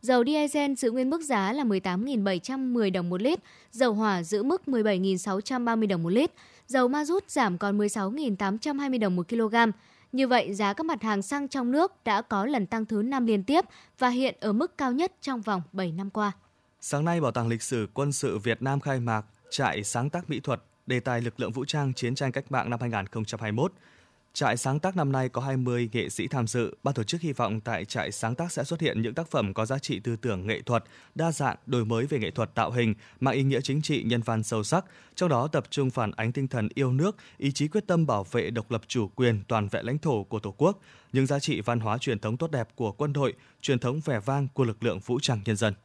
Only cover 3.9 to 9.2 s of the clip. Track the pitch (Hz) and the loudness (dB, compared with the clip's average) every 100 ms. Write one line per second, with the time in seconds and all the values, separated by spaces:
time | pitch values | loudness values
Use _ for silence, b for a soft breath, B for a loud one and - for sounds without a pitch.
3.9 | 208 214 185 165 208 247 370 - 254 214 | 4 2 2 0 0 2 0 0 0 2
4.9 | 190 190 185 214 190 - 262 240 226 220 | 2 2 0 0 -4 -2 -2 0 2 2
5.9 | 185 165 202 330 B B B _ 262 247 | 2 2 2 2 B B B _ 2 2
6.9 | 285 294 359 - - 226 180 202 208 208 | 2 0 -2 -2 0 0 2 0 2 0
7.9 | 214 190 262 294 190 202 208 302 277 285 | 0 -4 -2 -2 0 -2 -2 -2 -2 0
8.9 | 254 208 180 | 0 2 0